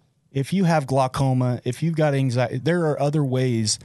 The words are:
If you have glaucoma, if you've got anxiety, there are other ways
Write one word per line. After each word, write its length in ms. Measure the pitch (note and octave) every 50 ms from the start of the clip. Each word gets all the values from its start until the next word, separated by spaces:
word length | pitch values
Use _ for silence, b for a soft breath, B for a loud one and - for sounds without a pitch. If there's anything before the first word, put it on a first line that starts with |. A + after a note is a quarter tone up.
| _ _ _ _ _ _ -
If 180 | C#3 C3+ -
you 120 | F3 G3 F#3
have 240 | E3 E3 D#3 C#3
glaucoma, 760 | B2 C3 C#3 C3+ C3 - - C#3 C3+ C3 B2+ B2+ B2 B2 - -
if 200 | B2 A#2+ - D#3
you've 120 | E3+ E3
got 180 | D#3 D3+ D3 C#3
anxiety, 420 | C3+ C3+ C3 A#2 B2+ B2 - -
there 280 | A#2+ A2 D#3 F3 F3 E3
are 120 | D3+ C#3+ -
other 240 | C#3 D3 D3 D#3 C#3+
ways 540 | C3 B2+ B2+ C3 B2+ A#2 A2+ A2 G#2 - B B